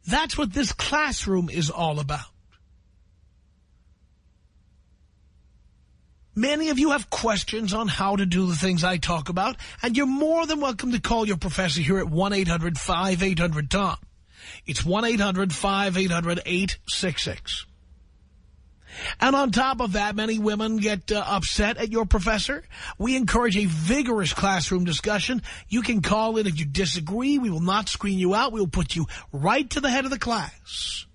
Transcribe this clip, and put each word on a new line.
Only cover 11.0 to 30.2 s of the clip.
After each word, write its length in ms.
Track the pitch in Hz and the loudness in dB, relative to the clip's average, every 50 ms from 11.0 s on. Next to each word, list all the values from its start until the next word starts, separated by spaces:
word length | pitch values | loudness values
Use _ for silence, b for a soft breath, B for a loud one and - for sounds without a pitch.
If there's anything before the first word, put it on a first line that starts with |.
call 260 | - - 226 226 220 | 0 2 2 2 2
your 120 | 214 196 156 | 0 -2 -2
professor 420 | - 185 143 - 190 170 135 170 | -2 -4 -2 0 0 0 0 0
here 180 | 156 131 196 190 | 2 2 2 2
at 120 | 160 160 | 2 0
one 240 | 151 165 190 202 202 | 0 2 2 2 2
eight 140 | 196 190 165 | 2 2 2
hundred 300 | 170 165 165 175 165 135 | 2 0 0 -2 -2 -2
five 440 | - - 180 165 185 196 185 170 | 0 0 0 2 2 2 2 2
eight 160 | 196 190 185 160 | 2 2 2 2
hundred 320 | 175 175 156 151 147 135 | 2 2 0 -2 -2 0
Tom. 260 | - 196 202 175 - - - - - - B B B B B B B B B | 0 2 2 0 -2 -4 -10 -20 -20 -20 B B B B B B B B B
It's 180 | - 143 - - | -6 -4 -2 0
one 220 | 165 185 214 233 | 2 2 2 2
eight 140 | 233 240 208 | 2 2 2
hundred 340 | 202 202 185 185 196 185 147 | 2 2 2 0 0 0 0
five 420 | - - 196 196 196 202 196 175 | 0 0 2 2 2 2 2 2
eight 140 | 185 190 185 | 0 0 2
hundred 300 | 170 170 170 170 175 175 - | 0 0 0 0 -2 -2 -2
eight 340 | - 180 180 196 185 - - - | -2 0 0 0 -2 -4 -8 -6
six 380 | - - - - 185 151 - - | -6 -4 -2 -2 -2 -2 -2 -4
six. 400 | - - - - - - - - - - _ - - - - - - - _ - _ _ - - - - - - - - _ B B B B B B B B | -4 -6 -8 -8 -8 -8 -8 -10 -14 -20 _ -20 -20 -20 -20 -20 -20 -20 _ -20 _ _ -20 -20 -20 -20 -20 -20 -20 -20 _ B B B B B B B B
And 160 | - 262 277 | 4 4 6
on 160 | 277 277 247 | 4 4 4
top 280 | 170 233 262 269 262 233 | 2 2 2 2 0 0
of 120 | 247 214 | -2 -2
that, 240 | 180 208 202 208 202 | 0 0 0 0 -2
many 220 | 208 214 226 226 220 | -2 -2 -2 -2 0
women 400 | 208 214 208 208 220 220 220 220 | 0 0 0 0 -2 -2 -2 0
get, 340 | 202 220 208 185 - - | 0 0 -2 -2 -2 -2
uh, 100 | 214 208 196 | -2 -2 0
upset 520 | - 202 196 160 - - - 208 208 233 | 0 -2 -2 -2 -2 0 2 2 2 2
at 140 | - 233 214 | -2 -4 -2
your 120 | 220 226 226 | 0 -2 2
professor. 580 | 180 - 214 175 226 220 202 - - 277 - - - B B B B B B | 4 2 2 4 2 0 0 0 -4 -4 -6 -8 -14 B B B B B B
We 180 | 196 247 262 | -2 0 2
encourage 400 | 262 247 190 - 233 240 233 180 | 2 2 2 2 4 4 4 2
a 100 | 208 208 | 2 2
vigorous 680 | 180 160 156 156 170 247 294 277 247 233 208 185 139 | 0 0 0 0 0 2 2 2 0 0 0 0 -2
classroom 520 | - - - 196 190 175 - - 185 180 180 | 0 0 0 0 2 0 0 0 0 0 0
discussion. 580 | 175 151 - - 208 208 196 - - 254 220 B B B B B B | 0 -2 -2 0 0 0 0 0 0 -2 -2 B B B B B B
You 140 | 208 240 | -2 -2
can 200 | 214 - 240 208 | 0 2 0 0
call 340 | 147 - 202 214 220 226 226 220 | 2 2 2 2 2 2 2 0
in 80 | 214 | 0
if 120 | 196 160 151 | 0 -2 -2
you 60 | 160 | -4
disagree. 760 | 143 139 185 190 151 - 175 151 156 196 233 254 277 294 277 | -4 -2 -2 -2 -2 -2 -4 -4 -4 -4 -2 2 2 2 2
We 120 | 247 214 | 2 0
will 100 | 170 160 | 0 0
not 280 | 170 185 190 214 208 - | 0 2 2 2 0 -2
screen 300 | - - - 202 196 185 | -6 -4 -2 -2 0 2
you 160 | 180 180 196 | 2 2 4
out. 160 | 214 254 277 | 2 2 0
We 80 | 220 220 | 0 -2
will 80 | 202 | -2
put 300 | 156 - 180 165 - - | 0 0 -2 -2 0 -2
you 100 | 165 156 B B B B B | -4 -4 B B B B B
right 380 | - 139 143 185 226 285 294 - | -6 0 2 2 4 2 0 0
to 100 | - 294 | -2 0
the 100 | 269 269 | 0 2
head 140 | 240 269 269 | 0 0 0
of 60 | 269 | -2
the 80 | 269 | -4
class. 880 | 220 | -2